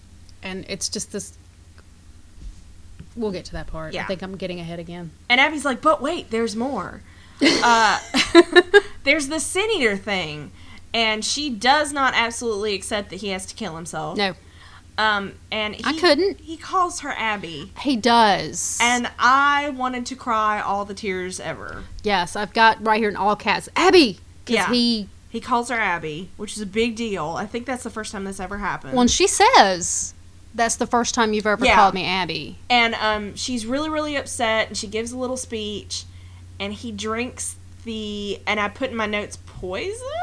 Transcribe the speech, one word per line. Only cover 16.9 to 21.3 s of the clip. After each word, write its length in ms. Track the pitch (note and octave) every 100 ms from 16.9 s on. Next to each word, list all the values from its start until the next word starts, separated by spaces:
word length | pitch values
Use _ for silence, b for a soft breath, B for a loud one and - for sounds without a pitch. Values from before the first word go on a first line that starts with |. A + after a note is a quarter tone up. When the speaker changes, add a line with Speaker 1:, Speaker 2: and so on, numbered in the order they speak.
| -
Speaker 2:
her 80 | D4
Abby. 640 | - A3 G#3 E3+ D#3+ F#3+ -
Speaker 1:
He 160 | B3+ B3+
does. 800 | A#3 A#3 A3 F3+ D#3 F3 - -
Speaker 2:
And 280 | A#3 B3 A#3+ -
I 520 | A#3 C4+ C#4+ C#4+ C#4+
wanted 340 | C4 B3+ B3+ A#3+
to 100 | B3+
cry 460 | - A3 G#3+ G#3
all 240 | - G3+ G3+
the 80 |
tears 460 | G3+ G#3+ F#3 F#3